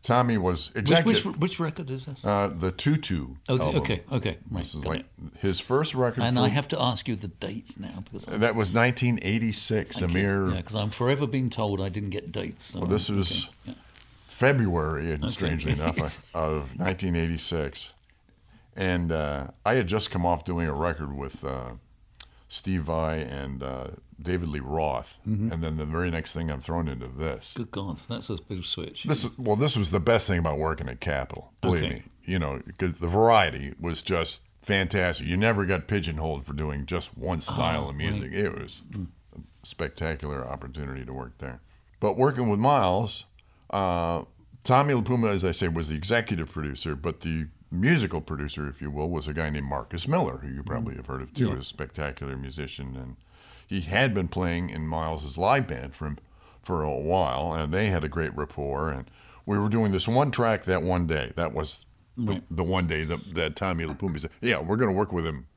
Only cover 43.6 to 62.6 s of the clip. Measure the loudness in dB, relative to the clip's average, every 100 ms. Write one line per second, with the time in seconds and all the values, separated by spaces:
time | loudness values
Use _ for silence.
43.6 | -4 0 2 2 2 0 -4 -16 -20 -14
44.6 | 4 4 6 2 2 2 2 2 2 2
45.6 | 0 0 -2 -2 2 2 2 -2 -2 -4
46.6 | -6 -4 -6 -4 -4 -4 -2 -2 -2 -10
47.6 | -6 2 4 6 4 -2 -4 -6 -6 -6
48.6 | -8 -6 -6 -4 -2 -2 -4 -2 -2 -2
49.6 | -2 -4 -4 -6 0 0 0 -4 -8 -8
50.6 | -6 -4 -4 -6 -8 -8 -8 -2 0 0
51.6 | -6 -10 -10 -6 -8 -6 -8 -8 -8 -8
52.6 | -10 -8 -10 -10 -12 -14 -20 -20 -20 -20
53.6 | -8 -6 0 2 4 2 0 0 0 0
54.6 | -2 -4 -4 -2 -2 -4 -6 0 2 4
55.6 | 2 -6 -8 -8 -8 -8 -12 -20 -20 -20
56.6 | -4 -2 0 -2 0 2 2 2 -2 -2
57.6 | 0 2 2 2 0 -2 -2 -2 -6 -4
58.6 | -4 -2 -2 -4 -8 -18 -20 -14 -2 0
59.6 | 2 4 4 2 4 4 4 4 2 2
60.6 | 2 0 2 2 2 0 -2 -2 -2 -2
61.6 | -4 -6 -14 -20 _ -6 -2 -2 -4 -2